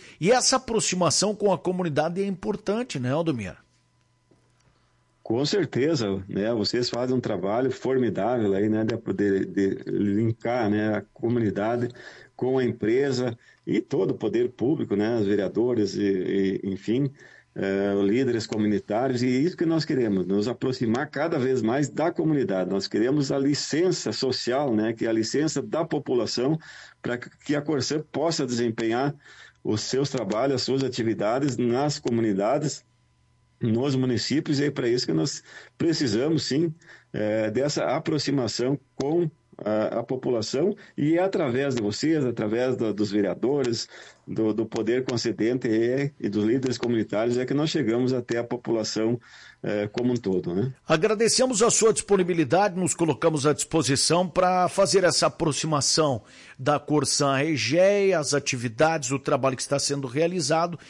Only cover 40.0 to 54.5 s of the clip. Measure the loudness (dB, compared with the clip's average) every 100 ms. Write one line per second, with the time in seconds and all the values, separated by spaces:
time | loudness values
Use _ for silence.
40 | -4 -4 -2 -2 -2 0 0 -2 -8 -2
41 | 0 2 2 0 0 0 0 0 -2 -2
42 | 0 2 0 -2 -2 0 0 0 0 0
43 | 0 2 0 0 0 2 0 -2 -6 -14
44 | -20 -20 -10 -2 0 0 -2 -2 0 0
45 | 0 -2 -2 0 0 0 0 2 2 0
46 | -2 -4 -4 0 2 0 0 -2 0 0
47 | 0 0 0 0 0 0 0 0 0 0
48 | 0 0 -2 -4 -4 -6 -2 -2 -2 0
49 | 0 -2 -6 -20 -20 -12 -4 -2 -2 -2
50 | 0 0 0 -2 -2 -2 -2 -4 -2 2
51 | 2 2 2 2 2 2 2 4 4 2
52 | 2 2 2 2 2 2 2 0 -2 0
53 | 0 2 2 2 2 0 0 0 2 2
54 | 2 2 0 2 2